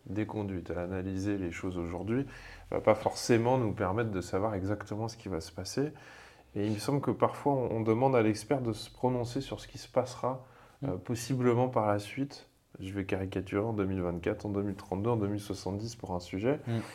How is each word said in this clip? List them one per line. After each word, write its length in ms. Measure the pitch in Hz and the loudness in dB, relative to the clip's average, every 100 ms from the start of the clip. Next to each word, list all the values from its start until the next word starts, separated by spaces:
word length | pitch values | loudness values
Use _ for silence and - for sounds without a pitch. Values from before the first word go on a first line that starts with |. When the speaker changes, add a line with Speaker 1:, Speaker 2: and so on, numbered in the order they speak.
| - | -6
Speaker 1:
des 200 | 98 107 | -4 -2
conduites. 460 | 107 101 92 85 | -2 -4 -4 -4
Analyser 680 | 85 87 95 92 95 101 101 | -4 -2 -2 -2 -2 0 0
les 140 | 87 | -2
choses 260 | 82 95 90 | -4 -4 -2
aujourd'hui 480 | 85 87 98 123 135 - - - - | -2 -4 -2 0 -2 -8 -16 -14 -4
va 80 | - | 2
pas 160 | - 107 | 4 6
forcément 600 | - - - 117 117 131 | 4 0 4 6 6 4
nous 160 | 110 | 2
permettre 380 | 95 92 104 113 | 0 0 2 0
de 100 | 95 | -2
savoir 360 | 87 92 110 101 | -2 0 0 0
exactement 500 | 95 104 - 104 113 | -2 -2 -4 -4 -6
ce 100 | - | -6
qui 120 | 98 | -4
va 120 | 82 | -4
se 120 | - | -6
passer. 400 | - 95 127 147 - - - - - - 104 | -8 -6 -2 -2 -4 -18 -20 -20 -20 -10 -2
Et 100 | 104 | 0
il 60 | |
me 60 | 104 | 0
semble 220 | - 139 | 0 0
que 120 | 135 | 2
parfois, 400 | 101 117 - 143 | 2 2 2 0
on, 240 | 135 117 113 | 2 2 0
on 40 | |
demande 340 | 110 110 135 127 | 2 4 6 6
à 60 | |
l'expert 380 | 107 107 - 139 | 6 4 2 0
de 120 | 120 | 0
se 180 | 104 - | -4 -6
prononcer 500 | - 127 123 120 139 | -2 0 0 -2 -4
sur 200 | - 104 | -6 -8
ce 80 | - | -10
qui 100 | - | -14
se 80 | - | -2
passera, 560 | 127 123 - 123 127 - - - - | 0 0 0 -2 -2 -8 -20 -20 -8
euh, 140 | 135 92 | -4 -4
Speaker 2:
Mm. 20 | |
Speaker 1:
possiblement 680 | - 117 - 131 123 120 127 | -2 -4 0 2 6 6 4
par 180 | 127 107 | 4 4
la 140 | 104 | 2
suite. 480 | 101 - 139 - - _ _ - | 0 -4 -4 -6 -20 _ _ -10
Je 120 | 95 | -6
vais 120 | 98 | -4
caricaturer 600 | 95 95 95 95 92 101 | 0 0 0 -2 0 0
en 80 | 113 | 2
deux 120 | 104 | 2
mille 180 | 95 95 | 0 2
vingt-quatre, 420 | 87 85 98 107 | 0 0 0 -2
en 40 | 104 | -2
deux 140 | 101 | -2
mille 120 | 101 | -2
trente-deux, 360 | 98 - 92 113 | -4 -4 -2 2
en 60 | 117 | 2
deux 120 | 101 | 2
mille 120 | 104 | -2
soixante-dix 540 | 101 95 - 101 107 | -4 -6 -4 -4 -4
pour 200 | - 92 | -8 -6
un 60 | 87 | -6
sujet. 380 | - 95 117 151 - | -4 -2 0 0 0
Speaker 2:
Mm. 120 | 117 104 | -4 -4